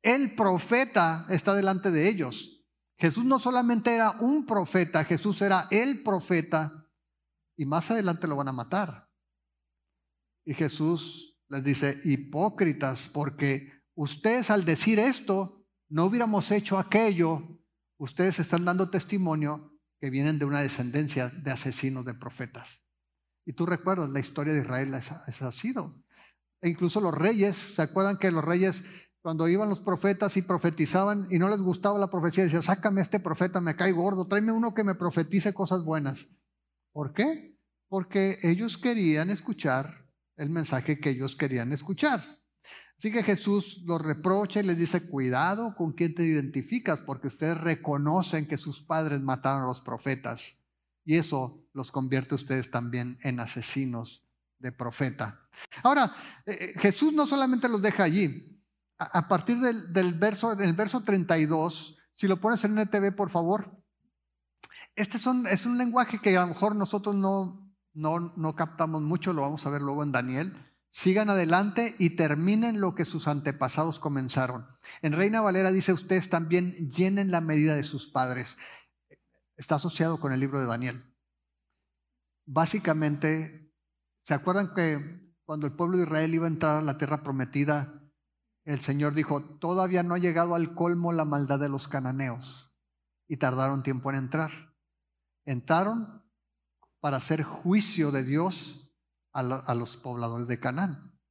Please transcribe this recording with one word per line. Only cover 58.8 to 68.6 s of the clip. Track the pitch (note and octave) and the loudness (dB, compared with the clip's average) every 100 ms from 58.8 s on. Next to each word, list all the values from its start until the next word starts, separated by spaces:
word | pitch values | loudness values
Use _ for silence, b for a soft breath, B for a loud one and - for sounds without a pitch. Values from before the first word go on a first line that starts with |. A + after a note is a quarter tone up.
| _ _ | _ _
A, | - E3+ | -2 -2
a | D#3+ | 2
partir | F3+ F#3+ A#3+ | 0 2 2
del, | B3 A3+ F3 | 2 0 -2
del | F3 F3+ | 2 2
verso, | E3 G#3 G3+ A#3 G3+ | 2 0 2 -2 0
del | G3 | 0
verso | E3 G#3+ B3 | 2 0 -2
treinta | G#3 G3 E3+ E3 | 0 0 4 2
y | D3+ | 4
dos, | D#3+ D#3 D#3 - b b - | 2 0 -4 -14 b b -4
si | G3 | 0
lo | F#3 | 2
pones | G#3+ A#3 | 2 0
en | G#3 | 0
N | G#3+ G#3+ | 0 0
T | G#3 | 2
V, | G3 | 0
por | G3 G3 | 0 -2
favor. | F3 E3+ G#3 G3 - _ _ _ _ _ _ _ _ - B B - | 0 0 -2 -4 -18 _ _ _ _ _ _ _ _ -20 B B -4
Este | G#3 A#3 | -4 -2
es | B3+ | 0
un, | B3+ A3+ | 0 2
es | G3 A#3 | 0 0
un | B3 | 0
lenguaje | B3 A#3+ A#3+ A3 | 2 2 0 2
que | G#3 F#3 | 4 4
a | |
lo | F3+ | 2
mejor | D#3+ G#3 G#3 | 0 0 0
nosotros | G3+ G#3 G#3 G3+ | 0 -2 0 0
no, | G3 G3 F#3 F3+ - _ _ | 2 0 -2 -8 -20 _ _
no, | D3+ D#3 E3+ E3+ E3+ | -4 -2 -2 -4 -4
no | D#3+ | -4
captamos | D#3 | -2